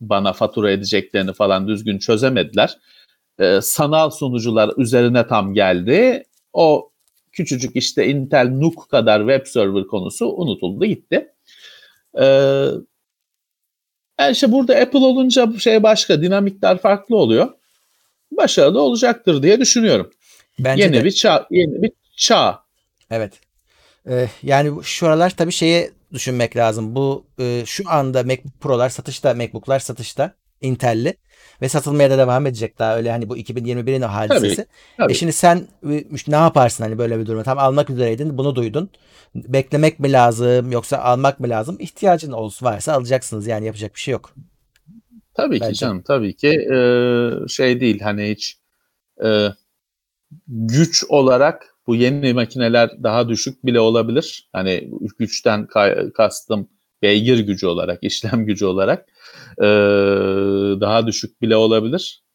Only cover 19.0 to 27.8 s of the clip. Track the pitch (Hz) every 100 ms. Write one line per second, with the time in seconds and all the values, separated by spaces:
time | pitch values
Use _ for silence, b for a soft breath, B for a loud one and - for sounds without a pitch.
19 | 240 233 - 147 147 233 262 247 220 113
20 | - _ b b b - 127 135 196 127
21 | 156 - 214 156 - 180 165 - 226 -
22 | _ - - 208 113 - _ _ _ _
23 | _ 113 104 - _ _ _ _ _ _
24 | - 127 123 B 139 139 147 151 - -
25 | 170 156 180 - 170 - 165 170 - -
26 | _ 123 131 123 117 120 113 110 110 127
27 | 139 139 - - 123 120 113 -